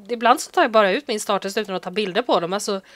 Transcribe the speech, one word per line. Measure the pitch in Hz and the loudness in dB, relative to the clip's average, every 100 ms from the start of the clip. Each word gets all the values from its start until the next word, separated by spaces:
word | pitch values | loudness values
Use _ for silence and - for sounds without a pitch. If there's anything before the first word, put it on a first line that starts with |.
| 202 | -10
ibland | 240 233 294 | 0 2 2
så | - | 0
tar | - | 0
jag | 294 | 2
bara | 220 202 | 4 4
ut | 208 - | 2 -2
min | 214 | -6
starthäst | - 202 196 202 | -2 -4 -2 -4
utan | 208 | -4
att | 185 | -6
ta | 180 | -6
bilder | 180 208 180 | -6 -2 -2
på | 254 247 | 2 0
dem. | 170 | 0
Alltså, | 196 - 196 - | -4 -4 -6 -8